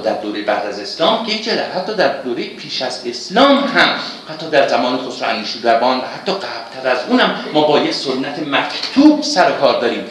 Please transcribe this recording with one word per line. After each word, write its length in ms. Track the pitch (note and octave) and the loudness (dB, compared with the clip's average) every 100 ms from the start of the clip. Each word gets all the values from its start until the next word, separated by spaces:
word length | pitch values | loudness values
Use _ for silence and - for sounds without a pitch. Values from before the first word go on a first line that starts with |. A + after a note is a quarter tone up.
در 100 | G#2+ | -2
دورهٔ 280 | G#2+ G#2+ G#2 | -2 -4 -4
بعد 240 | G#2 G#2 G2+ | -2 -2 -2
از 140 | G2 | -8
اسلام 460 | - - E3 - A3 | -8 0 2 2 0
که 120 | G#3+ | -4
چه، 260 | A3+ D#3+ - F#3 | -2 -2 -2 -4
حتی 180 | G#3 | -4
در 280 | F3+ C#3 - | 0 0 -2
دورهٔ 220 | B2 - | -6 -6
پیش 380 | - - D3 - | -8 -10 -10 -6
از 240 | B2+ - A#2+ | -6 -6 -8
اسلام 520 | - - G#3+ C#4 C4 | -8 -2 4 4 4
هم، 360 | - F3 - - - - - | 2 2 2 0 -8 -12 -12
حتی 220 | D#3 D#3+ | -10 0
در 180 | C#3+ - | 2 4
زمان 300 | A#2+ B2+ C3 | 2 0 -2
خسرو 300 | B2+ - A#2 | -4 -6 -4
انوشیروان 680 | A2 G2+ A#2 A#2 A2+ B2 B2+ | -4 -4 -2 2 4 4 0
و 40 | |
حتی 300 | - - G3 | -4 -6 -4
قبلتر 560 | - - - - - C3 | -4 -6 -10 -12 -6 -2
از 100 | D3 G#3+ | -2 2
اونم 360 | B3 F#3+ E3+ - | 2 2 0 -2
ما 80 | D3+ | 2
با 180 | D3+ C#3+ | 4 4
یه 120 | - | 2
سنت 460 | - C#3+ B2+ - - | -2 -2 -4 -4 -6
مکتوب 840 | C#3+ C#3 - - - C4+ D4+ D4 | -4 -2 -2 -6 0 6 8 6
سر 280 | - - - | 2 2 4
و 20 | |
کار 280 | - B2+ - | 4 2 4
داریم 240 | A#2+ G2+ F#2+ | 0 -2 -6